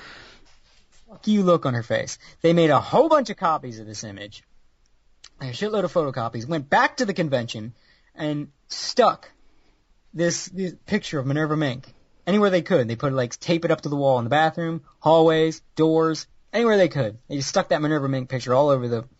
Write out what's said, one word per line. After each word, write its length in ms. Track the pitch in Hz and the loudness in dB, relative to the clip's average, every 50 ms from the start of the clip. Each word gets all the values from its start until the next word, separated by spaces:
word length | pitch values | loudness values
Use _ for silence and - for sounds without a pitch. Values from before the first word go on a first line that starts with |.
| - - - - - - - - - - - - _ _ _ _ _ _ _ _ _ - - - - | -20 -20 -20 -20 -20 -20 -20 -20 -20 -20 -20 -20 _ _ _ _ _ _ _ _ _ -20 -20 -8 -2
you 180 | 214 214 208 | 0 2 2
look 240 | 196 180 175 160 - | 4 4 4 2 2
on 80 | 143 123 | -2 -4
her 80 | 117 | -4
face. 360 | 113 - 113 113 - - - - - - - _ | -4 -2 -4 -4 -4 -6 -12 -16 -18 -20 -6 _
They 100 | - 165 | 2 2
made 180 | 170 170 165 156 | 4 4 4 6
a 100 | 143 123 | 4 2
whole 280 | - - - 208 285 330 | 2 2 2 4 4 4
bunch 220 | 311 302 254 - | 4 2 2 0
of 60 | 196 | -6
copies 440 | - 190 170 156 143 139 127 113 110 | -4 -2 -2 -2 -2 -4 -10 -14 -14
of 60 | 107 | -14
this 180 | 107 107 - - | -14 -14 -14 -14
image, 400 | 107 98 98 101 104 - - _ _ _ _ _ _ _ _ _ _ _ _ _ _ _ _ - - _ - | -14 -14 -14 -16 -16 -18 -20 _ _ _ _ _ _ _ _ _ _ _ _ _ _ _ _ -20 -20 _ -14
a 60 | 139 | -12
shitload 360 | 131 120 - 190 180 - - | -10 -8 -6 -6 -4 -2 -2
of 100 | 180 170 | -2 0
photocopies, 540 | - 180 156 139 123 131 117 117 - 120 113 | 0 0 -2 -2 -2 -4 -6 -6 -6 -8 -8
went 240 | 131 170 160 135 - | -6 -6 -6 -2 0
back 280 | - 214 254 294 - - | 2 2 2 2 0 -2
to 60 | 254 | -4
the 100 | 202 190 | -4 -2
convention, 600 | - 170 151 135 123 120 117 - 113 107 120 - _ _ _ _ _ _ _ _ | -4 -2 -2 -2 -2 -2 -4 -8 -10 -12 -14 -14 _ _ _ _ _ _ _ _
and 340 | - 160 151 151 147 147 143 _ _ _ - | -8 -6 -6 -6 -6 -8 -10 _ _ _ -16
stuck 640 | - - - - - - 233 190 - - - - _ _ _ _ _ _ _ _ _ _ _ _ _ _ _ _ - | -14 -10 -10 -4 2 4 4 4 2 0 -6 -20 _ _ _ _ _ _ _ _ _ _ _ _ _ _ _ _ -4
this, 320 | 160 170 170 170 - - | -2 -2 0 -2 -2 -6
this 280 | - - 185 190 175 160 - _ | -10 -8 -8 -8 -8 -8 -12 _
picture 320 | - 202 208 - - - 147 | -4 -4 -4 -4 -4 -6 -4
of 80 | 127 | -2
Minerva 300 | 135 139 151 156 151 151 | -2 -2 -2 -2 -2 -2
Mink 360 | 156 156 139 123 131 - - - _ _ _ _ _ - | -2 -2 -4 -4 -8 -12 -18 -20 _ _ _ _ _ -4
anywhere 240 | 170 190 208 208 202 | -2 0 2 2 2
they 120 | 185 175 | 2 0
could. 260 | 160 - 190 151 120 110 | 0 2 2 2 2 0
They 80 | 117 | -4
put, 160 | 113 - 143 | -4 -4 -2
like, 260 | 135 135 123 117 - - | -2 -2 -4 -4 -6 -8
tape 260 | - - 175 165 165 | -4 -2 -2 0 0
it 60 | 170 | 0
up 120 | 160 - | -2 -2
to 60 | - 151 | -2 -4
the 80 | 147 | -4
wall 220 | 143 139 139 131 123 | 0 2 2 2 2
in 60 | 117 | 0
the 60 | 117 | 0
bathroom, 520 | 139 151 160 160 156 - 170 165 165 160 - _ _ _ | 2 2 2 2 0 -2 -6 -6 -6 -8 -12 _ _ _
hallways, 640 | - 151 160 165 160 165 160 160 160 160 156 - _ _ - | 2 4 6 6 6 6 4 4 2 0 -2 -6 _ _ -2
doors, 520 | - 156 160 160 160 160 160 160 151 - _ _ _ _ _ | 2 2 4 4 4 2 2 0 -4 -8 _ _ _ _ _
anywhere 240 | - 214 240 233 214 | -2 0 2 4 4
they 120 | 202 185 160 | 4 4 2
could. 300 | - 143 127 104 104 113 _ - | 2 -2 -4 -4 -6 -10 _ -10
They 80 | 143 | -8
just 120 | 143 139 - | -8 -6 -2
stuck 200 | - 196 180 - | -2 -2 0 0
that 140 | 180 151 | 0 0
Minerva 260 | 151 147 156 151 135 135 | 0 0 0 0 0 -2
Mink 200 | 135 131 127 - | -2 -4 -4 -6
picture 260 | - 127 120 123 123 | -8 -6 -2 0 2
all 160 | 131 147 147 | 4 4 4
over 180 | 139 127 123 120 | 2 2 0 -2
the 160 | 120 113 117 - _ _ | -4 -6 -6 -10 _ _